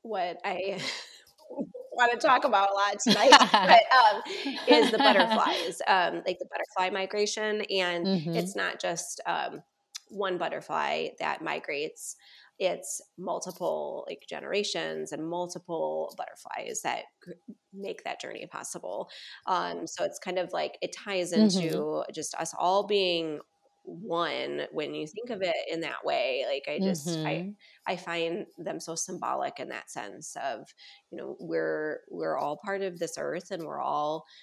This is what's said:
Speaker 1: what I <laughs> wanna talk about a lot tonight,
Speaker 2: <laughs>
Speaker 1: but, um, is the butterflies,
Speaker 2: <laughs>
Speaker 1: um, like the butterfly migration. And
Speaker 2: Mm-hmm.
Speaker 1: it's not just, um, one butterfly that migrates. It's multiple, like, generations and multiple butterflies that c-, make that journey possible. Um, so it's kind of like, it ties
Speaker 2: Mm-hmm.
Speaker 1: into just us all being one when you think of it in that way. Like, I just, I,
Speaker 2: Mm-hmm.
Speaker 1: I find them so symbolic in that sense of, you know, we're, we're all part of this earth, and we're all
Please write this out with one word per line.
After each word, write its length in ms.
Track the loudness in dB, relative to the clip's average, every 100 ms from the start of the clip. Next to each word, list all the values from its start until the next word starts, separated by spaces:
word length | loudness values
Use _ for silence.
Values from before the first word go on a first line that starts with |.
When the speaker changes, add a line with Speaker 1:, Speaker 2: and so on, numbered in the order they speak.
Speaker 1:
what 380 | -6 -2 -2 -2
I 360 | -4 -2 -4 -4
<laughs> 120 | -6 -8 -12 -20 -20 _ -12 -8 -8 -8 -8
wanna 260 | 2 2 4
talk 260 | 6 6
about 280 | 6 4 4
a 20 |
lot 260 | 2 0 2
tonight, 300 | 4 6 10
Speaker 2:
<laughs> 220 | 10 10
Speaker 1:
but, 300 | 6 10 10 10 8
um, 260 | 8 6 -2 -6 -4 -2 6
is 240 | 8 8
the 60 | 6
butterflies, 840 | 6 8 6 4 2 0 -2 -2
Speaker 2:
<laughs> 40 | 2
Speaker 1:
um, 280 | 4 4 0 -4
like 100 | -4
the 80 | -6
butterfly 380 | -8 -6 -2 0
migration. 680 | 0 -2 0 0 0 -2 -2 0
And 360 | 0 2 0 0
Speaker 2:
Mm-hmm. 300 | 0 0 -2
Speaker 1:
it's 200 | -2 -2
not 260 | -4 -4
just, 400 | -4 -4 -6 -8 -4
um, 380 | -4 -4 -8 -16 _ _ -20 -12
one 280 | -4 -2 -2
butterfly 720 | -2 -4 -4 -2 0 0 -4 -4
that 220 | -4 -4
migrates. 760 | -4 -6 -6 -6 -6 -8 -14 -16 -20 -20 -20 -2
It's 420 | -2 -2 -6 -12 -12 -10
multiple, 880 | -6 -4 -6 -4 -2 -2 -4 -8 -10
like, 180 | -14 -10
generations 800 | -10 -4 -2 -2 -4 -4 -6 -8
and 140 | -8 -6
multiple 840 | -4 -6 -8 -8 -4 -2 -2 -6 -8
butterflies 640 | -12 -12 -12 -10 -8 -6
that 200 | -4 -6 -8 _ -20
c-, 80 | -18 -18 -20 _
make 300 | -12 -10 -8
that 160 | -8 -8
journey 240 | -10 -12 -12
possible. 640 | -12 -10 -10 -8 -8 -10 -14 -18 -10 -2
Um, 420 | 0 0 -6 -8
so 160 | -4
it's 160 | -4 -4
kind 180 | -4 -4
of 140 | -2
like, 240 | -2 -4 -4
it 120 | -8
ties 380 | -8 -4 -2 2
Speaker 2:
Mm-hmm. 100 | 6
Speaker 1:
into 600 | 6 6 0 -2 -2 -4 -6
just 200 | -8 -8 -6
us 180 | -6 0
all 280 | 2 4 4
being 520 | 2 4 2 -2 -6 -10 _ _ _
one 760 | -16 -12 -4 -2 0 -2 -4 -4 -6
when 240 | -6 -6 -6
you 100 | -8
think 240 | -10 -8
of 100 | -4
it 120 | -2 -2 -2
in 120 | -4
that 220 | -6 -6 -2
way. 400 | 0 0 -2 -2
Like, 160 | -4 -4
I 60 | -2
just, 240 | 0 0 -4
I, 20 | -4 -2 -4
Speaker 2:
Mm-hmm. 140 | -6 -12 -20 _ -6
Speaker 1:
I 80 | -6
find 480 | -4 -4 -2 -2 -6 -10
them 220 | -8 -8
so 160 | -8 -6
symbolic 640 | -6 -6 -4 -2 -4 -6
in 100 | -10
that 220 | -10 -10
sense 440 | -12 -12 -12 -14 -8
of, 320 | -6 -8 -12 _ -20 -20 _
you 60 | -14
know, 180 | -12 -12
we're, 640 | -4 -2 -2 -2 -4 -6 -10
we're 280 | -6 -2 -2
all 200 | -2 -4
part 240 | -4 -4
of 160 | -4 -4
this 160 | -6 -4
earth, 320 | -6 -6 -6
and 120 | -8 -6
we're 160 | -4
all 440 | -2 0 0 -4 -8 -20